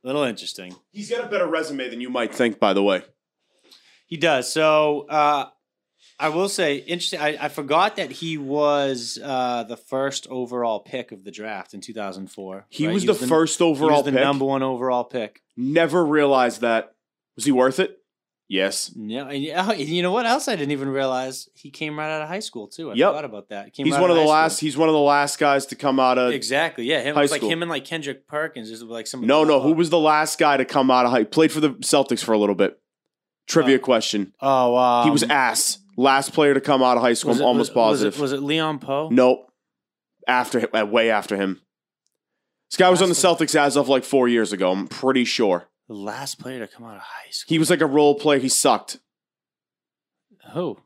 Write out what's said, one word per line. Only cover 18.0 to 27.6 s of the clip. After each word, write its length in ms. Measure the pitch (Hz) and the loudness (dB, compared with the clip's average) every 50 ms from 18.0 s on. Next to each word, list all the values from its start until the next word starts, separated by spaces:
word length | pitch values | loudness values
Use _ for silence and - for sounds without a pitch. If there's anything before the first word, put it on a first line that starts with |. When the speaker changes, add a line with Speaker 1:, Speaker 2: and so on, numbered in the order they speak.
| _ _ _ _ _ _ _ _ _ _ | _ _ _ _ _ _ _ _ _ _
Speaker 2:
Yes. 440 | 95 92 95 98 95 - - - - | -2 0 0 0 -2 -4 -8 -10 -12
Speaker 1:
No, 340 | 107 110 107 113 131 143 131 | -14 -12 -10 -8 -10 -10 -8
and 140 | 143 139 | -8 -8
y-, 120 | 139 160 156 | -8 -6 -4
oh, 160 | 175 190 208 | -4 -2 -2
you 300 | 220 175 139 151 165 175 | -2 -4 -4 -4 -2 -2
know 100 | 175 180 | -2 0
what 140 | 185 233 240 | -2 -2 0
else 200 | 226 240 302 - | 0 -2 -2 -2
I 80 | - 226 | -4 -4
didn't 160 | 170 143 139 | -4 -4 -4
even 180 | 147 135 135 135 | -4 -4 -4 -4
realize? 580 | 131 135 135 131 127 127 131 131 131 - - _ _ | -2 -2 -2 -2 -2 -4 -4 -6 -10 -14 -18 _ _
He 160 | _ _ 143 | _ _ -20
came 280 | 139 - 160 151 151 151 | -12 -10 -10 -8 -8 -8
right 120 | 151 156 156 | -8 -6 -6
out 60 | 156 | -8
of 80 | 151 151 | -8 -8
high 120 | 175 208 | -10 -10
school, 280 | 214 - _ 120 104 - | -10 -12 _ -14 -14 -14
too. 220 | - - 165 - | -14 -14 -12 -6
I 40 | 101 | 0
Speaker 2:
Yep. 140 | 117 156 196 | 2 2 2
Speaker 1:
forgot 160 | 143 151 151 | 2 -2 -8
about 240 | 127 107 101 101 _ | -10 -14 -16 -16 _
that. 240 | 107 101 101 - | -14 -16 -16 -16
Came 140 | _ - 139 | _ -4 -2
Speaker 2:
He's 80 | 160 160 | 0 2
Speaker 1:
right 80 | 139 | 2
Speaker 2:
one 80 | 180 180 | 4 4
Speaker 1:
out 60 | 170 165 | 4 4
Speaker 2:
of 40 | |
the 20 | 156 151 | 4 4
Speaker 1:
high 120 | 151 156 | 4 4
Speaker 2:
last, 140 | 160 160 - - | 4 2 0 -4
Speaker 1:
school. 80 | 156 | -4
Speaker 2:
he's 100 | 156 127 | -4 0
one 120 | 139 160 160 | 0 2 2
of 20 | |
the 80 | 156 151 | 4 4
last 380 | 143 143 143 143 143 139 - - | 4 4 4 2 2 -2 -2 0
guys 260 | 156 143 139 139 139 | 2 2 2 2 -2
to 80 | - 123 | -6 -12
come 220 | - - 143 131 135 | -4 -2 0 2 2
out 200 | 131 127 127 127 | 2 2 2 2
of 140 | 127 123 | 0 0
Speaker 1:
Exactly, 520 | 120 131 113 110 131 143 165 160 - - 117 | -2 -4 -4 -4 -2 -2 -2 -2 -4 -6 -4
yeah. 160 | 123 160 143 | -2 -2 -2
Him, 140 | 113 139 147 | -2 -2 0
Speaker 2:
high 80 | 147 | 2
Speaker 1:
it 20 | 143 | 2
was 60 | 139 | 2
like 80 | 156 143 | 0 -2
Speaker 2:
school. 80 | 127 - | -2 -2
Speaker 1:
him 120 | 170 165 | -4 -4